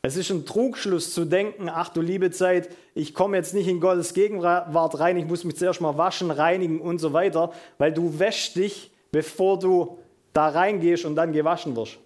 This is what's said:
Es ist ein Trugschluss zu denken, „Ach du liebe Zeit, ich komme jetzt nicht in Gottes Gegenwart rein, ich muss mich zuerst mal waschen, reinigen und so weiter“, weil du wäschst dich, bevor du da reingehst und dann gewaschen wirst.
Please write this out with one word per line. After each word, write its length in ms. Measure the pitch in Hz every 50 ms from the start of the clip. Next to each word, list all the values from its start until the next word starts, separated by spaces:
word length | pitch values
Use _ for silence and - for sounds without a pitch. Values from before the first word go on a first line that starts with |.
| -
Es 120 | 131 135
ist 140 | 185 180 -
ein 160 | 196 170 143
Trugschluss 680 | - - 208 247 269 - - - 202 180 165 - - -
zu 120 | 170 165
denken, 440 | 151 170 190 202 214 208 - 196 170
„Ach 200 | 160 165 175 -
du 120 | - 165
liebe 280 | 170 170 190 190 185 180
Zeit, 380 | 180 - 185 185 185 180 175 175 - - _ _ _
ich 180 | - 156 147 -
komme 240 | - 185 202 196
jetzt 160 | 185 165 151 170
nicht 140 | 202 185
in 120 | 185 180 170
Gottes 340 | 160 185 185 175 165 170 -
Gegenwart 880 | 180 202 202 208 190 170 175 175 180 175 165 151 165 165 160 - 139
rein, 180 | 156 175 185
ich 80 | 175 160
muss 180 | 160 175 170 -
mich 140 | 170 147
zuerst 220 | - 180 185 175 -
mal 180 | 170 156 139
waschen, 340 | 151 170 185 - - 185 170
reinigen 500 | 151 139 151 170 180 185 185 170 160 165
und 180 | 151 170 170 175
so 140 | 160 156 139
weiter“, 400 | 165 185 196 160 165 170 170 - - - - _
weil 160 | _ 139 160 156
du 260 | 160 170 170 151 151
wäschst 360 | 190 220 214 - - - -
dich, 360 | 175 190 202 - - - - _ _ _ _
bevor 460 | - 151 156 156 - - 190 190 196
du 400 | 175 180 185 185 180 170 - - - - _ _ _ _ _ _
da 160 | 156 151 156
reingehst 560 | 143 165 185 202 214 190 165 175 170 165 175
und 100 | 156 151
dann 180 | 156 165 165 156
gewaschen 420 | 151 147 160 175 165 - 156 123
wirst. 220 | 113 110 - - - _